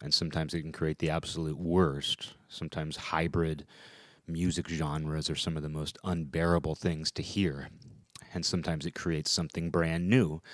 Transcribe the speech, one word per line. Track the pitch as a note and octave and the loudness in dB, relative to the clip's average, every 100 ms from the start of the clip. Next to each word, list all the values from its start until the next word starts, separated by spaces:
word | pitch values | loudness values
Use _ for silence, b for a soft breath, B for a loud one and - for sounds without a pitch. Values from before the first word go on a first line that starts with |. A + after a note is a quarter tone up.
and | - | -2
sometimes | - E2+ D#2+ D#2 | 0 0 -2 -2
it | E2+ | -2
can | D#2 | -4
create | - D#2 D#2 | -2 -2 0
the | E2 | 0
absolute | D#2+ - E2 D#2 D2 | 0 -2 -4 -4 -2
worst. | E2 F2 E2 C#2 - - - - - | 4 6 6 4 -2 -4 -8 -16 -16
Sometimes | - D#2+ - D#2 D2+ | -10 -6 -4 -6 -6
hybrid | - D#2+ E2 F2 D#2+ D2+ - b b b b b - | -2 0 2 2 0 0 -8 b b b b b -6
music | E2 F2+ E2+ E2+ | 0 2 2 -2
genres | E2 D#2 D2+ D#2 D#2 D2+ | -2 0 -2 -2 -2 -2
are | D2+ | -2
some | - D#2+ | -2 -2
of | |
the | D2+ | -4
most | D2+ D2 - | -4 -6 -6
unbearable | F#2 E2+ D2+ E2 E2+ E2+ D#2 | -2 -2 -2 2 4 4 2
things | D#2 F2+ D#2+ D#2 | -2 -2 -2 -4
to | - | -4
hear. | D#2 G2+ F#2 C#2 D2 - - - _ - - | -4 0 0 0 -8 -14 -20 -20 _ -20 -10
And | F2+ | -6
sometimes | D#2+ F2+ D#2+ D#2+ | -2 -2 0 -2
it | D#2+ | -4
creates | - F2 D#2+ D2+ | -4 -2 0 0
something | - E2 - E2+ | 0 -2 -4 0
brand | E2+ E2 E2 F2 | 2 2 2 4
new | B2+ E2+ D#2 - | 6 6 0 -10